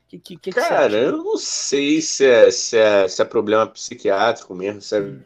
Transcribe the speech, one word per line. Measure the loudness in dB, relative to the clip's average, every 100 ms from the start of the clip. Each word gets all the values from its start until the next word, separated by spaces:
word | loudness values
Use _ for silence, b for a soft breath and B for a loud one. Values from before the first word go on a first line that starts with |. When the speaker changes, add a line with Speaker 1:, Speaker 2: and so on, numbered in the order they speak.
| _
Speaker 1:
Que, | -20
que, | -20 -16
que | -8
que | -4
você | -2
Speaker 2:
Cara, | 2 2
Speaker 1:
acha? | 2
Speaker 2:
eu | 0 -2
não | -4 -6
sei | -6 -8 -4 -2 0 -2
se | -2 2 4
é, | 6 6
se | 4 -2 2
é, | 4 4 2
se | -2
é |
problema | -2 -2 0 0 0
psiquiátrico | -6 -16 -6 -2 0 0 -2 -8
mesmo, | -10 -8 -10
se | -6 -6
é |
Speaker 1:
Hum. | -6 -12